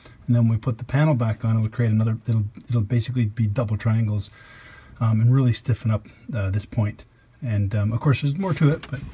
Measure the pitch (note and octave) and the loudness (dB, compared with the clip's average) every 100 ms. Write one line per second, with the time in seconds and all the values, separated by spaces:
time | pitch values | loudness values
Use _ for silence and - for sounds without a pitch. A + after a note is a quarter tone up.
0 | - - - A#2+ A2+ A2 - A2 A#2+ C#3 | -20 -10 0 4 4 2 -2 -6 -2 2
1 | D#3 B2+ A#2 G#2+ A2+ A2+ A2 - A2+ A2 | 2 2 0 -2 0 0 0 0 2 2
2 | A2+ A2+ - A2+ G#2 - - A#2 G2+ A#2+ | 0 -2 -2 -2 -2 -6 -4 -2 0 -2
3 | A2+ B2 G#2+ A2 G#2+ G#2 G#2+ G#2 A2+ A2 | 0 -2 -2 0 -2 0 -2 -2 0 0
4 | G#2+ G#2 - - - - - - - - | 0 -2 -6 -14 -20 -20 -20 -20 -20 -4
5 | A2+ A2 A#2 C3+ B2+ A2+ - A2+ A2 G#2+ | 0 2 4 4 4 0 -2 -2 -2 -2
6 | - - - G#2 G2 G2+ - - G#2 - | -4 -18 -8 -4 -2 -4 -4 -2 -2 -4
7 | - _ _ _ B2+ G#2 G2 G#2+ G#2 A2+ | -18 _ _ _ -4 -2 0 0 -2 0
8 | D#3 B2 C#3+ D3+ F#3+ - D3 E3 - B2+ | 0 0 0 -2 -4 2 2 2 -4 -12
9 | - | -12